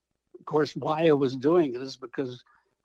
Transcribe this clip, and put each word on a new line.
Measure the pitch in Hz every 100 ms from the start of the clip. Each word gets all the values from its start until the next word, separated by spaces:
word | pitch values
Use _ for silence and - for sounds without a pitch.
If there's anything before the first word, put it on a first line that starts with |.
| _ _ _ -
Of | -
course, | 147 147
why | - 139 156 165
I |
was | 143 139 131
doing | 135 180 151 120
it |
is | 135 135
because | 127 - 131 123 _ _ _ _